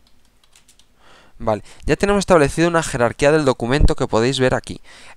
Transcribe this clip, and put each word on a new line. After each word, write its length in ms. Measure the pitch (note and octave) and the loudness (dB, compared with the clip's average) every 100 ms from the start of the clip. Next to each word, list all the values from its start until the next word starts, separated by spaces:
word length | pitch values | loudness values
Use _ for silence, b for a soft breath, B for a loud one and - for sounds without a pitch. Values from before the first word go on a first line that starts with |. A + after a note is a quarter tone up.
| _ _ _ _ _ _ _ _ _ _ b b b b | _ _ _ _ _ _ _ _ _ _ b b b b
Vale, 240 | A2+ G#2+ - B - | -6 -6 -6 B -2
ya 100 | D3+ | -2
tenemos 240 | G3 G3+ | 0 0
establecido 480 | F#3 F3+ C#3 - E3+ | 4 4 4 0 0
una 140 | E3 | 0
jerarquía 480 | - C3 A#2+ A2 C#3+ | -2 -2 -2 0 2
del 140 | D#3 D3 | 2 0
documento 500 | B2 A#2 C#3 - D#3+ | -2 -2 2 2 2
que 120 | C3 | -2
podéis 320 | G#2+ A#2+ C3+ | 0 0 0
ver 140 | B2+ | -2
aquí. 280 | C3 - - - B B | -2 -6 -16 -18 B B